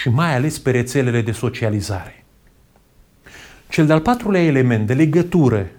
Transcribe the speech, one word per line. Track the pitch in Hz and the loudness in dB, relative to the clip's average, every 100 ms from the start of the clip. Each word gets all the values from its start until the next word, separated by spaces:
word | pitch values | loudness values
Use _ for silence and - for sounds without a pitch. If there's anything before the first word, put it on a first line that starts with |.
și | 127 | -2
mai | 120 165 127 | 0 0 0
ales | 151 156 | -2 -4
pe | 135 | -2
rețelele | 120 120 143 123 117 | -2 0 -2 0 0
de | 110 | -2
socializare. | 107 120 - 113 107 98 95 - - _ _ _ _ _ _ _ _ _ _ - - - - - | -4 -6 -4 -4 -4 -4 -8 -10 -20 _ _ _ _ _ _ _ _ _ _ -20 -20 -20 -20 -6
Cel | - 156 | 0 2
de-al | 160 | 2
patrulea | 160 247 208 185 | 2 -2 0 0
element | 165 135 127 110 107 | 2 2 2 0 0
de | |
legătură | 131 160 165 175 180 131 107 95 | 0 2 2 2 2 2 0 -4